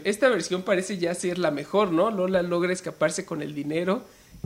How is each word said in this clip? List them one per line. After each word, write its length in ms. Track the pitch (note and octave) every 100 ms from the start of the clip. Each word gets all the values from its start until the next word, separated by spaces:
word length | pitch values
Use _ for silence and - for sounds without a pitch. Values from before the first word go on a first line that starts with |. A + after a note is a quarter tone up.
| F#3+
Esta 240 | G#3+ C4
versión 320 | G#3+ D#3+ F3+
parece 360 | F#3 F#3 F#3+ G3
ya 160 | E3+ F3+
ser 220 | F#3 F3
la 140 | E3
mejor, 400 | C#3+ C#3+ G3 G#3
¿no? 200 | E3 G#3+
Lola 300 | G#3 F#3 F#3
logra 280 | F3 F3 F3+
escaparse 540 | F3+ - - D#3 E3+ F3+
con 160 | D#3+
el 120 | D3+
dinero. 520 | D3 C#3+ D#3+ F3+ A3+ - - - -